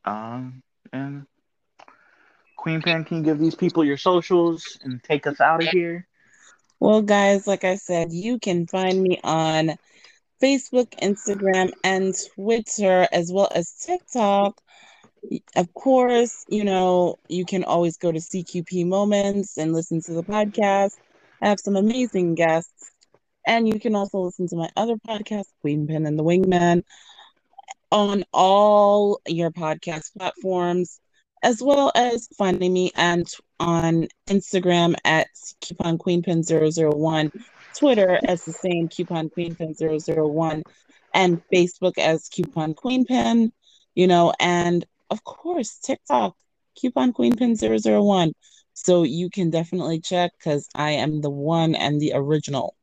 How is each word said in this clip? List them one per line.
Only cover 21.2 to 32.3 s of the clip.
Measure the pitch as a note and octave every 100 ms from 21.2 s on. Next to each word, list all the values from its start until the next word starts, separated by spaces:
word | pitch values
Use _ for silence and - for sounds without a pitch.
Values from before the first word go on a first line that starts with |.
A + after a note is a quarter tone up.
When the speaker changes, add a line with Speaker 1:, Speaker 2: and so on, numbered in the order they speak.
| _ _
Speaker 2:
I | G#3
have | G3+
some | - G3
amazing | G#3 B3+ B3 F#3+ F3
guests. | E3 E3 D#3+ - _ - _ _ _ _ _
And | - A3+ A3+
you | G#3+
can | A#3 G#3
also | G3 G3
listen | F3+ - F3
to | E3+
my | E3 -
other | A3+ A3
podcast, | - G#3+ G#3 G#3 G3 _
Queen | D3 D3+ D3+
Pin | D#3 D#3
and | D3+
the |
Wingman, | D#3 F3+ F#3+ F3+ F3 F3 - - - - - _ _ - - - _
on | G#3 G3+ G3+ -
all | - F#3 G3+ G#3 G#3 G3+ G#3 G3+ - -
your | E3 E3+
podcast | E3 D#3 D#3+ - D#3+ - -
platforms, | F#3 - G3 F3+ F3 F3+ F3+ - _ _ _ _
as | - A3+
well | B3+ C#4+ C#4 -
as | B3 A3+ -